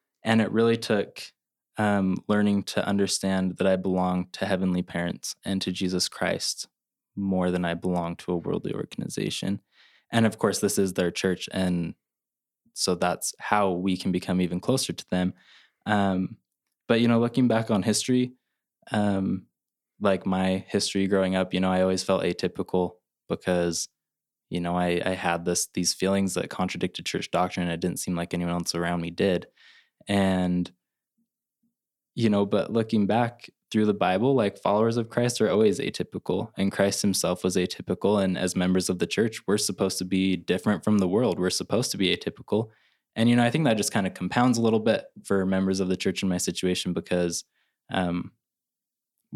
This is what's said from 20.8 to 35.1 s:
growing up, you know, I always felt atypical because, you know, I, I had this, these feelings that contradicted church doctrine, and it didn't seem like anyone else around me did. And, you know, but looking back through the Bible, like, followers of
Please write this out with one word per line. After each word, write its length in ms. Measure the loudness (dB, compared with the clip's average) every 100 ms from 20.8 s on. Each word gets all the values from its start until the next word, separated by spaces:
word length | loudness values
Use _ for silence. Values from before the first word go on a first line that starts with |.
| -2 -2 2
growing 300 | 2 2 2
up, 180 | 0
you 60 | 0
know, 120 | 2
I 80 | 2
always 220 | 2 0
felt 200 | 0 0
atypical 760 | 0 -2 -4 -4 -4 0 -2 -4 _ _ -8
because, 600 | -6 -2 0 0 -2 -6 _ _ _ _ _ -10
you 120 | -6
know, 160 | -2 0
I, 260 | 0 0
I 60 | -2
had 340 | -2 -2 -2
this, 220 | -2 -2 -2
these 180 | -4 -2
feelings 400 | 0 0 0 0
that 160 | -2 -6
contradicted 560 | -4 -4 -2 -6 -6
church 260 | -8 -6 -2
doctrine, 360 | -2 0 -2 -4
and 80 |
it 60 | -2
didn't 180 | -4 -4
seem 180 | -4 -4
like 160 | -4
anyone 220 | -4 -2
else 200 | -4 -4
around 280 | -4 -2 -2
me 80 | -4
did. 360 | -2 0 0 -4 _ -20 -20 _ _ -2
And, 640 | 0 2 2 2 0 -2 -8 _ _ _ _ _ _ _ _ _ _ _ _ _
you 160 | 0 2
know, 160 | 2 2
but 260 | 0 0
looking 340 | -2 0 2 2
back 440 | 2 0 -4 -20 -20 -4
through 140 | 2
the 80 | 2
Bible, 420 | 4 2 2 4
like, 220 | 4 2 0
followers 400 | 0 2 2 0
of 140 | -2